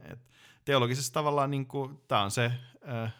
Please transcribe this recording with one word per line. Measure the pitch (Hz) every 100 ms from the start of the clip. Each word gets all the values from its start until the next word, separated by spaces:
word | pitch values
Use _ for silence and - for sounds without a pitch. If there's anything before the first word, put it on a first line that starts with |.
| -
et | 123 - _ - _ -
teologisessa | 139 120 123 127
tavallaan | 156 147 143 139
niinku, | 139 127 143 135 147 -
tää | 113
on | 98
se, | 127 117 123 - - 147
ö, | 117 113